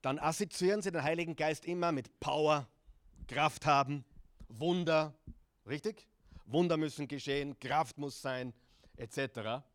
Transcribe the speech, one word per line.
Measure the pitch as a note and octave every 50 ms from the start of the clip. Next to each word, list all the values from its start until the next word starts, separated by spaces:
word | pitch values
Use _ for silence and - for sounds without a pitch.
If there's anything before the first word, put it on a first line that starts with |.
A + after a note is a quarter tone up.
dann | - C3+ C3 D3+
assoziieren | - D#3 D#3+ - G#3 E3+ - - F3+ F3+ G3+ G#3+
sie | F#3+ G3
den | E3+ E3 C3+
Heiligen | D3+ E3 E3+ E3+ E3 D#3+
Geist | - D#3 D#3 D#3 - -
immer | E3+ F3 F3+ F3 E3+
mit | D#3+ C3+ A#2 - _ _
Power, | - C#3+ C3+ D3+ D3+ D#3 D#3 D3 C3 - _ _ _ - - _ _ - - - -
Kraft | - B2+ C#3+ D3+ D3+ - - -
haben, | D3+ D3 C#3 C#3 C3 D3 C#3+ B2 _ - - - - _ _ -
Wunder, | - A#2 G#2+ D3 E3+ F3 F3+ F3 D#3+ D#3+ D#3 D#3 D3+ C#3+ _ _ - - - _ _ _ _ _
richtig? | A2 C3+ D3 - G#3+ A3 - - _ _ _ _ - - - -
Wunder | - A2+ D#3 F3+ F3 E3
müssen | D#3 D#3 D3+ - - D3 B2
geschehen, | C#3+ C#3 - C#3+ C#3 C#3+ C#3+ C#3+ C3+ _
Kraft | - B2+ C#3 D3+ D#3+ - -
muss | - C#3+ C#3+ B2+ -
sein, | - C#3 B2+ B2+ B2+ B2+ A#2 _ _ _ _ _ - - _
et | - A#2+ A2+
cetera. | - D3+ C#3 C3 - A#2+ G#2 A2 A#2 C3+ C#3+ _